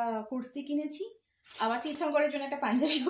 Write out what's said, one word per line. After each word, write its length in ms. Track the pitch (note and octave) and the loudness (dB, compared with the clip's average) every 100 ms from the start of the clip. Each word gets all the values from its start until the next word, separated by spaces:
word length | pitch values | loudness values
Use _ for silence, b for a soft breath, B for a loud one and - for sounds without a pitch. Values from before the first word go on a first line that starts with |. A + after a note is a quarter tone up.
| A#3 A3 G#3+ | 0 -2 -2
কুর্তি 320 | B3+ B3 C#4+ | -6 -6 -8
কিনেছি, 400 | C#4+ D4 D4+ D4 A4 - _ _ - - | -2 -2 -2 -4 -8 -10 _ _ -14 -2
আবার 140 | A3+ B3 | 0 0
তীর্থঙ্করের 460 | D4+ D4 D#4+ D4 D4 | -2 -2 2 4 4
জন্য 120 | C#4+ C#4 | 2 -4
একটা 180 | C#4+ A3+ | -2 2
পাঞ্জাবিও 440 | B3 D4 D4+ | 4 4 2